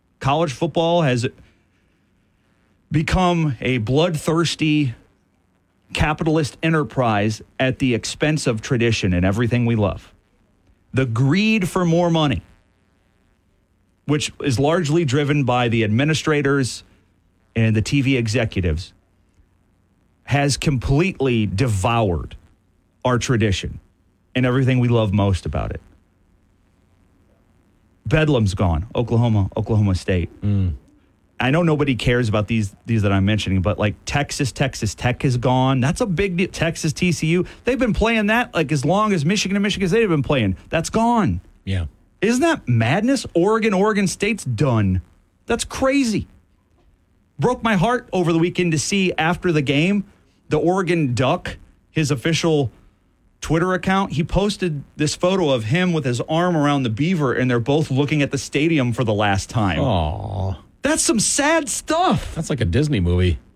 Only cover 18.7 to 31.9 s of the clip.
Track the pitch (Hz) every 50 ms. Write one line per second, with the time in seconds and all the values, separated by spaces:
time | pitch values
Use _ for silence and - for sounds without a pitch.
18.7 | 78 82 - - - _ _ _ _ _ _ _ _ _ _ _ _ _ _ _
19.7 | _ _ _ _ _ _ _ _ _ _ _ - - 143 143 143 127 - - 160
20.7 | 139 120 - - 139 143 185 190 - - 135 135 120 113 107 98 95 101 131 123
21.7 | 104 95 95 120 117 117 110 98 85 69 - - - - - _ _ _ _ _
22.7 | _ _ _ _ _ _ - 127 123 113 - - 127 107 113 107 92 - - 71
23.7 | - - - _ _ _ _ _ _ _ _ _ - 131 123 127 123 135 131 123
24.7 | 131 123 120 120 120 113 110 101 95 104 98 101 92 85 - 78 71 - 52 -
25.7 | - - - - - _ _ _ _ _ _ _ _ _ _ _ _ _ _ _
26.7 | _ _ _ _ _ _ _ _ _ _ _ _ _ _ _ _ _ _ _ _
27.7 | _ _ _ _ _ _ - - 123 156 156 151 143 120 107 95 - - - -
28.7 | - 71 - - - - 120 110 120 117 120 120 110 101 98 98 - 107 104 -
29.7 | 113 104 104 98 92 85 - - 95 90 82 - - - - 104 101 98 95 87
30.7 | 71 - - _ _ _ _ _ _ _ _ _ _ - 113 127 143 170 175 165
31.7 | 151 139 147 139